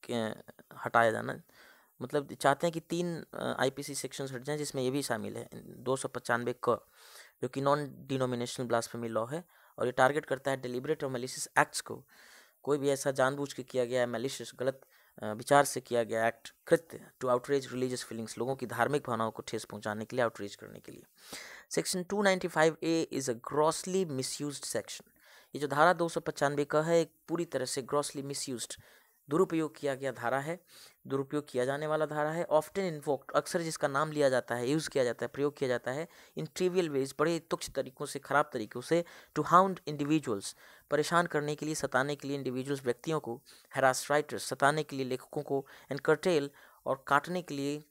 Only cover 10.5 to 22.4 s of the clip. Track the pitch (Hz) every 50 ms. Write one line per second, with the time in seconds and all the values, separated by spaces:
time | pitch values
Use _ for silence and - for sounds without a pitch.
10.5 | 135 131 127 123 123 123 131 143 156 151 - 135 131 123 120 131 - - - -
11.5 | _ - 151 - - - - - 110 123 131 _ - - - - - - - _
12.5 | _ _ _ - 147 147 135 143 139 135 - 143 135 135 131 131 139 143 143 139
13.5 | - - 127 - - 127 123 120 123 127 123 120 120 110 117 135 135 - 117 -
14.5 | - - 127 135 131 - - _ _ _ _ _ _ - 113 110 107 110 - -
15.5 | 143 143 143 - - 131 - - 120 120 117 104 113 113 113 113 113 - _ -
16.5 | _ _ _ - 170 165 - - - - - - _ _ - 127 123 123 123 -
17.5 | 143 139 131 123 120 127 127 127 123 120 - - 117 113 113 110 - - 117 127
18.5 | 135 131 127 107 - 113 117 123 139 147 135 - 120 113 113 113 - - - -
19.5 | - 110 - - - 104 104 107 104 107 110 - - 127 123 113 - - 101 101
20.5 | - - 104 101 - - - - - - - _ _ _ - - - - - -
21.5 | - - - _ - - 165 - - 185 180 175 208 202 208 196 190 185